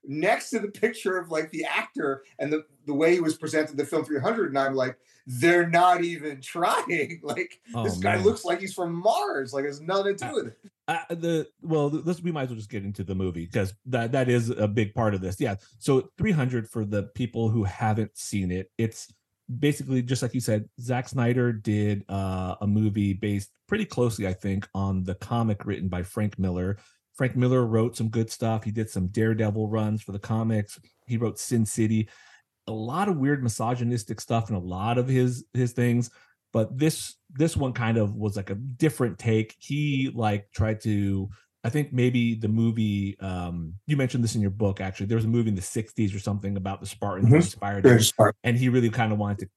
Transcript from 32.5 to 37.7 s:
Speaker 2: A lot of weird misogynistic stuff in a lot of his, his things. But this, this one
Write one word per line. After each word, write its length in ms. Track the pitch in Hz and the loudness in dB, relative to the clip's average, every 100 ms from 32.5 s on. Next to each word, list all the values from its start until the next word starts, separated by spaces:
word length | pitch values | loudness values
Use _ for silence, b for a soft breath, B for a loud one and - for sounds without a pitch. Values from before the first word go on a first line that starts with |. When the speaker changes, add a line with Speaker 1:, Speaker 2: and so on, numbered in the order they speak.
| _ - | _ -10
Speaker 2:
A 40 | |
lot 360 | 110 113 156 202 | -8 -4 -2 0
of 80 | 165 | 2
weird 260 | 135 143 | 2 2
misogynistic 760 | 123 - 113 123 120 120 - 110 | 0 0 -2 0 0 -2 -4 -10
stuff 280 | - 117 107 | -2 0 0
in 60 | 101 | -4
a 40 | |
lot 380 | 87 90 107 123 | -4 -4 0 0
of 100 | 127 | 2
his, 380 | 127 127 123 - | 4 2 0 -6
his 200 | 123 123 | -2 0
things. 360 | - 120 120 117 b b b _ | 2 2 2 0 b b b _
But 220 | 117 110 127 | 0 0 2
this, 380 | 156 151 - - _ | 0 0 -10 -16 _
this 260 | 135 160 160 | 0 0 2
one 160 | 135 | -2